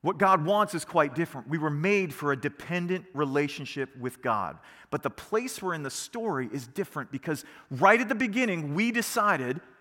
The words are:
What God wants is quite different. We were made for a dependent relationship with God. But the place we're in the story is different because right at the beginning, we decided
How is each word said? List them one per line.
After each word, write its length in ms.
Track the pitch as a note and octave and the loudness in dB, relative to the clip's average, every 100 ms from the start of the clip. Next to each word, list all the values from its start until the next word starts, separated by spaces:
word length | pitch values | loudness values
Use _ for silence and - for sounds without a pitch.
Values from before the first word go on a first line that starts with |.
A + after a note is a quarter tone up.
What 160 | D#3 F3+ | -2 2
God 300 | G3 F#3+ D#3 | 4 6 4
wants 280 | G#3 G3+ | 2 2
is 100 | E3+ | 0
quite 300 | - E3+ D3 | -2 2 2
different. 320 | B2+ E3 C3+ A#2 | 2 -4 -4 -6
We 120 | D#3+ | -2
were 120 | D3+ | 0
made 440 | D3 F3 G3+ F#3 | 0 2 2 2
for 180 | C3 D3 | -2 -2
a 40 | C#3 | 0
dependent 680 | C#3+ - - F3 F3 F#3 - | -2 -6 -6 -4 -2 -4 -4
relationship 840 | C3+ D3 C#3 D3 C#3+ C3+ - C3+ C3 | -4 0 2 0 -4 -10 -6 -6 -6
with 240 | B2 - | -8 -4
God. 360 | B2+ A2 F2+ D2 - - - | -2 0 0 -6 -18 -20 -8
But 140 | D3 | -4
the 80 | C3+ | -4
place 520 | - - A3 B3 - | -8 -4 -2 -2 -6
we're 120 | F#3+ | -4
in 80 | E3 | -4
the 80 | C#3 | -6
story 580 | - - A#3 A3+ D3 B2+ | -8 -10 -6 -2 -2 -2
is 160 | C#3 A#2+ | -6 -8
different 460 | C3 F#3 D3+ B2+ | -8 -6 -6 -8
because 320 | C3+ - D3+ - - - | -8 -4 -6 -6 -20 -12
right 300 | C3 F#3+ A3+ | 4 6 6
at 80 | A#3 | 4
the 60 | |
beginning, 600 | A#3 B3 G#3 B3 F3 D3 | 0 0 0 0 0 -2
we 160 | D3+ A3+ | 0 0
decided 680 | A#3+ A3 - G#3 E3+ B2+ C#3+ - - | 0 -2 0 2 2 0 -4 -6 -20